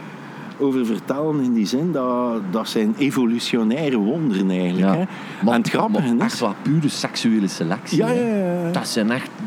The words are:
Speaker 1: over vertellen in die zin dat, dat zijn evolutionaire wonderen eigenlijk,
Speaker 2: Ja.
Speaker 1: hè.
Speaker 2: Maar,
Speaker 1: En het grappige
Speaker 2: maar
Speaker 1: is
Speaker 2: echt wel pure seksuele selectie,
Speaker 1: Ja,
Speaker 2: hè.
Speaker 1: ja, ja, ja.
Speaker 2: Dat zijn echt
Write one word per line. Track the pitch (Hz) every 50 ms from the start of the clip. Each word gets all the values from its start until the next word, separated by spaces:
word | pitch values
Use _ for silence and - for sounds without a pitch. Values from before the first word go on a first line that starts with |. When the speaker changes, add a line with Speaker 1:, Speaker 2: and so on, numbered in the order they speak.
| - - - - - - - - - - - -
Speaker 1:
over | 139 139 131 131 120
vertellen | 110 110 98 - - 131 143 156 156 151 143
in | 127 123
die | 120 113 101
zin | 87 127 135 165 180
dat, | 156 139 127 127 123 123 123 120 117 110 98 92
dat | 87 110 104 -
zijn | - 117 107 107 110 104
evolutionaire | 143 143 - 135 123 113 117 117 - - - 120 113 110 120 151 160 143 127
wonderen | 110 98 107 147 170 160 131 98 95 98 95
eigenlijk, | 92 92 90 87 90 92 95 98 95
Speaker 2:
Ja. | 165
Speaker 1:
hè. | 190 - - - - - - - 98
Speaker 2:
Maar, | - 120
Speaker 1:
En | -
het | 110 -
grappige | - 135 196 220 208 208 147 120 117
Speaker 2:
maar | 123 190
Speaker 1:
is | 233
Speaker 2:
echt | - -
wel | 120 104 98 -
pure | - - 147 165 147 131
seksuele | - - - 123 - - - 117 110 107 98 92
selectie, | - - 85 82 98 127 - - 180 180
Speaker 1:
Ja, | 220
Speaker 2:
hè. | 233 247
Speaker 1:
ja, | 240 240 233 214
ja, | 202 185 175 175 175 170
ja. | 170
Speaker 2:
Dat | 180 135 - -
zijn | - 113 104 110
echt | 120 131 - - - - -